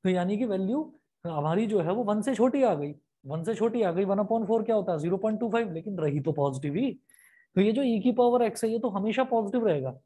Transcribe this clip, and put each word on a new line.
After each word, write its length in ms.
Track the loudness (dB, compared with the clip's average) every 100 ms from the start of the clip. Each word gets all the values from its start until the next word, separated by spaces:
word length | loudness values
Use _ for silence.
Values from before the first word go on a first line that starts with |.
तो 40 | 0
यानी 280 | 0 0 -2
कि 60 | -2
वैल्यू 360 | -2 -2 -2 -6 -12 _ _
हमारी 420 | -8 -4 0 0 0
जो 140 | 0
है 120 | 0
वो 120 | -2
वन 160 | 0 0
से 120 | 0
छोटी 280 | 2 2 4
आ 120 | 2
गई, 200 | 2 -4 -10 _ _
वन 180 | -8 -6
से 100 | -4
छोटी 280 | 0 0 2
आ 80 | 0
गई, 120 | 0
वन 140 | 0 0
upon 280 | 0 -2 0
four 160 | 0 2
क्या 100 | 0
होता 160 | 0
है, 60 | -2
ज़ीरो 180 | 0 0
पॉइंट 240 | -2 -2
टू 100 | -2
फ़ाइव, 220 | -2 -2
लेकिन 260 | -6 -8 -2
रही 220 | -2 0
तो 120 | -2
पॉजिटिव 400 | 0 -2 -2 -4
ही। 160 | -2 -2 -4 _ _ _ _ _ 2
तो 40 |
ये 120 | 2
जो 100 | 2
e 180 | 2 2
की 100 | 2
पावर 340 | 4 4 4 2
x 160 | 0
है, 60 | -2
ये 80 | 0
तो 100 | -2
हमेशा 340 | -2 -2 0 0
पॉजिटिव 400 | 0 0 0 2
रहेगा। 320 | 0 -2 -8